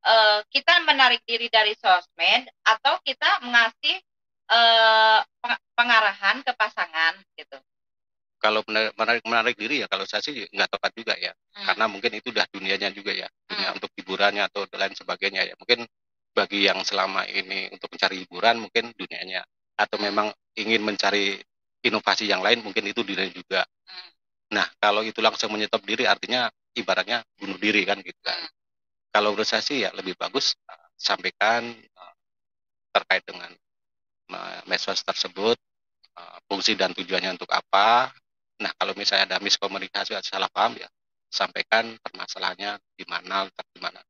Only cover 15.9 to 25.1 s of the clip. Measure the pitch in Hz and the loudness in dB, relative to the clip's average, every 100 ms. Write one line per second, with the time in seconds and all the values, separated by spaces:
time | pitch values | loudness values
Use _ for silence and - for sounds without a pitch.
15.9 | _ _ _ _ - 98 101 98 92 92 | _ _ _ _ -2 0 2 2 2 -2
16.9 | 98 95 95 95 98 92 98 95 98 - | 0 0 -2 -4 -6 -6 -8 -8 -12 -16
17.9 | - 95 95 92 - 107 117 107 117 117 | -2 -2 -2 -10 0 2 2 0 -4 -4
18.9 | - 92 - 92 92 - _ _ - 104 | -12 -12 -10 -8 -8 -8 _ _ -2 -2
19.9 | 104 104 101 107 - _ - 107 113 107 | 0 -2 0 -2 -6 _ -8 0 0 0
20.9 | 104 101 101 101 98 - _ _ _ 120 | 0 0 2 0 -2 -12 _ _ _ -2
21.9 | 104 - 98 110 92 98 117 107 101 104 | 0 0 0 0 0 2 2 0 -4 -4
22.9 | 104 98 95 95 90 90 95 - _ _ | -4 -4 -4 -4 -6 -4 -2 -2 _ _
23.9 | - - _ _ _ _ 104 90 _ 104 | -20 -20 _ _ _ _ -2 -2 _ 2
24.9 | 104 110 | 2 -2